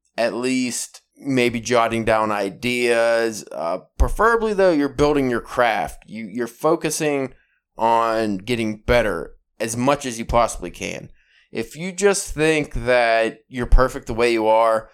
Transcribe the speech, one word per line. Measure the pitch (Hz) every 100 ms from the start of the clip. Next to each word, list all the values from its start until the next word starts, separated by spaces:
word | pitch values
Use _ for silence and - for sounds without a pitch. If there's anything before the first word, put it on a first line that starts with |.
| _ -
at | 117
least | 104 127 127 127 120 - - _ -
maybe | 139 131 120 117
jotting | 110 120 117 113
down | 110 110 107
ideas. | 104 98 82 120 123 120 117 117 117 117 104 -
Uh, | - 80 92 - -
preferably, | 127 - 220 226 220
though, | 196 190
you're | 156 143
building | 123 147 147 131
your | 113
craft. | - - 120 104 78 - -
You, | 110 110
you're | 110 113
focusing | - 156 165 160 151 151 143 131 - _ _ _ -
on | 113 117 113 113 107 95
getting | 104 117 110 107
better | - 120 107 85 - - _ -
as | 113 117
much | 131 143 127
as | 113
you | 113
possibly | 120 110 - 87
can. | - 92 85 - - _ _ _
If | - 113 143
you | 185
just | 180 202 190 -
think | 147 156 156 151
that | 117 117 123 117 113 113 - _
you're | 127 117
perfect | - 127 135 127
the |
way | 113 120
you | 113 110
are, | 110 113 110 110